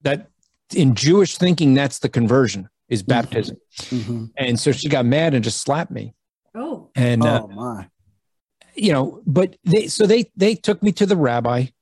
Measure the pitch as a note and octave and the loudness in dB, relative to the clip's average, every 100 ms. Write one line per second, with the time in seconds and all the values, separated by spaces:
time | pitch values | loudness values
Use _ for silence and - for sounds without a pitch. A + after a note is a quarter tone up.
0 | D3 D3 - _ _ _ _ - C#3 A2 | -2 -4 -8 _ _ _ _ 2 2 4
1 | C3+ G3 F#3 - F3+ E3+ D3 C3+ C#3 - | 4 4 4 0 0 2 4 4 2 -4
2 | B2+ - A2+ B2+ B2 F#2+ F#2 _ _ A#2 | -4 0 2 2 2 -2 -12 _ _ -6
3 | F#2+ B2 A#2 A#2 G#2 - _ - - B2+ | 0 -2 0 -6 -6 -12 _ -18 -8 -8
4 | G#2+ A#2 A2+ - B2+ A#2+ D3 B2 D3 C#3 | -6 -8 -10 -6 -2 0 0 -2 -2 0
5 | A#2+ C#3+ E3 C3 A2+ - - C#3+ E3+ - | 2 2 2 0 -2 -6 -4 -4 -4 -10
6 | A2+ _ _ _ _ G#3+ D4 C#4+ - - | -14 _ _ _ _ -14 -12 -12 -10 -2
7 | B2 A#2 A#2 A#2 G#2+ G2+ B2 A2 F#2 _ | 0 2 2 0 -4 -12 -12 -12 -16 _
8 | _ _ _ _ _ _ _ - G#3 C#3+ | _ _ _ _ _ _ _ -2 0 2
9 | B2+ - - C#3+ F#3 - F3+ G3+ - - | -2 -4 -2 0 0 -2 0 0 0 0
10 | G3 A#3 - - G3+ A3+ - G#3 G#3 F3 | 4 4 2 0 0 0 -2 0 0 0
11 | G3+ F#3+ C3+ A#2+ A#2 A#2+ B2+ _ | 0 2 2 0 0 0 -2 _